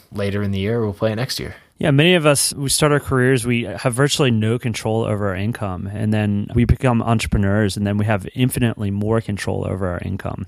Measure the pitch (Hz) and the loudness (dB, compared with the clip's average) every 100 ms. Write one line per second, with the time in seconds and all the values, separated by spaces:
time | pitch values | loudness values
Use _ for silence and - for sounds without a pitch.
0 | - 101 101 104 101 98 98 117 107 98 | -12 -6 -4 -2 -2 -2 -2 -2 -2 -2
1 | 110 107 127 - - - _ - - 139 | -2 -2 -4 -6 -10 -14 _ -4 2 4
2 | 170 180 151 139 - - 135 - 151 147 | 6 6 4 2 0 -4 -2 2 2 2
3 | - 131 127 131 117 120 110 87 131 117 | 0 2 2 2 0 -2 -2 -4 -2 2
4 | 143 - 135 110 110 120 120 - 113 110 | 0 2 2 2 2 0 -2 -4 -2 0
5 | 107 104 101 90 104 120 101 90 98 104 | 0 0 -2 -2 -4 -4 -6 -6 -8 -4
6 | 107 107 101 101 - 120 117 123 131 117 | 0 2 2 0 0 0 2 4 2 2
7 | - 113 - 107 98 104 104 104 101 104 | 2 0 2 0 2 2 0 0 0 0
8 | 104 101 - 127 127 131 117 - 101 101 | 0 -2 -2 0 0 2 -2 0 -4 -2
9 | 104 113 - 98 - 98 98 98 92 87 | 0 0 -2 -4 -4 -4 -2 -2 -4 -4
10 | 98 95 - - | -6 -6 -6 -8